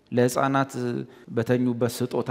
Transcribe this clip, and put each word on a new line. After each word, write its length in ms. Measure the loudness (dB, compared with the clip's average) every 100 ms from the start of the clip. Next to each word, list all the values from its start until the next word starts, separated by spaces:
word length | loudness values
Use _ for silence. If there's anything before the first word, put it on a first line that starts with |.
| -4
ለሕፃናት 600 | 2 2 2 2 2 0 -2 -4 -4 -6 -14 -8
በተኙበት 680 | -4 0 2 2 0 -2
ስጦታ 360 | -2 -4 -2 -2